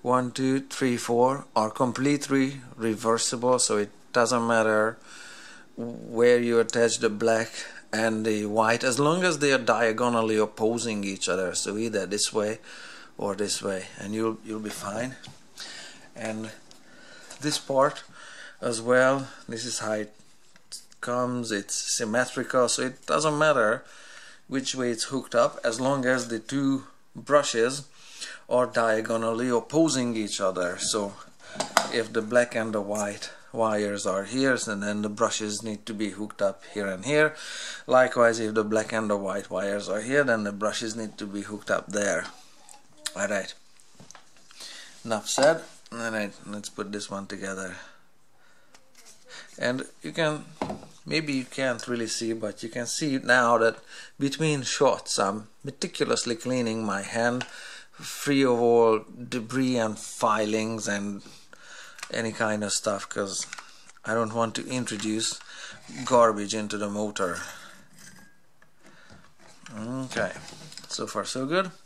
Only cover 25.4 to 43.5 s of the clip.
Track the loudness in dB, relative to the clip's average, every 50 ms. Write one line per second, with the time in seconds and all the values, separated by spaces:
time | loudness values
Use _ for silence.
25.4 | 4 4 0 -2 -4 -2 -2 0 0 0 2 2 2 2 2 2 0 -4 -6 -6
26.4 | -6 -4 -2 0 2 2 0 0 -2 -10 -20 -20 -20 -18 -18 -14 0 4 4 4
27.4 | 4 4 2 2 2 2 0 -4 -10 -14 -20 -20 -20 -20 -14 -14 -12 -12 -12 -16
28.4 | -6 0 2 2 2 2 2 2 2 4 2 2 0 0 -2 0 0 -2 -2 0
29.4 | 0 2 0 0 0 0 2 4 4 4 4 0 0 0 0 -2 -2 -4 -2 0
30.4 | 0 0 0 0 -2 -2 -2 -4 -4 -2 0 -2 -2 -2 -8 -12 -18 -20 -20 -20
31.4 | -20 -16 -8 -8 -8 2 2 2 2 4 0 -2 -2 0 -2 -4 -2 4 4 4
32.4 | 4 4 0 -2 -2 0 -2 -2 -2 -2 -2 -2 -2 -2 -4 -8 -12 -14 -14 -16
33.4 | -18 -8 -2 0 2 2 2 2 0 0 -2 -2 -2 0 0 0 -2 -2 0 2
34.4 | 2 2 2 2 0 -4 -4 -4 -2 -2 -2 -2 -2 -4 0 2 2 2 2 -2
35.4 | -4 -4 -4 -6 -6 -8 -8 -8 -8 -10 -6 -4 -4 -4 -4 -8 -10 -10 -4 0
36.4 | 0 0 0 -4 -16 -10 -6 -4 -4 -4 -4 -4 -2 2 4 4 4 4 2 -4
37.4 | -12 -12 -10 -10 -10 -12 -12 -12 -2 4 6 6 6 6 6 4 4 4 4 2
38.4 | -2 0 0 0 0 2 0 0 0 0 -2 -2 0 0 0 0 0 -4 -4 -6
39.4 | -6 -4 -4 -2 -2 0 -2 -2 -2 -4 -4 -4 -2 2 4 4 4 4 2 2
40.4 | 0 -4 -2 0 -2 -2 -2 -2 -6 -6 -6 -6 -8 -8 -8 -10 -10 -8 -6 -8
41.4 | -8 -8 -10 -10 -2 -2 -2 -2 -2 -4 -4 -2 0 0 0 -2 -2 -6 -14 -18
42.4 | -20 -20 -20 -20 -20 -20 -20 -20 -20 -20 -20 -12 -12 -10 -6 -4 -2 -2 -2 -4
43.4 | -4 -6